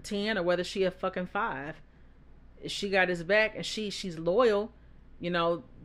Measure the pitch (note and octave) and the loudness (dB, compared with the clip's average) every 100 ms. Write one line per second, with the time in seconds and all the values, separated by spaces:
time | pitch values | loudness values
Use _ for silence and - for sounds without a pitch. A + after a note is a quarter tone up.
0 | - G#3 G#3 G#3+ F3 F3 F3+ G3+ F#3 - | -6 -4 -2 0 2 0 0 0 0 0
1 | F#3+ F#3 F3+ G3+ A3 C3+ C#3+ - - - | -4 -4 -4 -2 -2 -4 -8 -12 -18 -20
2 | - - - - - - - - G3+ F#3+ | -20 -20 -20 -20 -20 -14 -10 -6 0 2
3 | F3+ F3 E3 G#3 G#3+ G#3+ E3+ - G#3 - | 2 0 2 4 4 -2 -6 -6 -6 -6
4 | F#3+ D#3+ E3 G3+ B3 G3+ A3+ - - - | -8 -4 0 4 6 4 0 -8 -20 -20
5 | - - F3 F3 E3+ E3+ - - | -20 -8 -2 0 2 0 -6 -20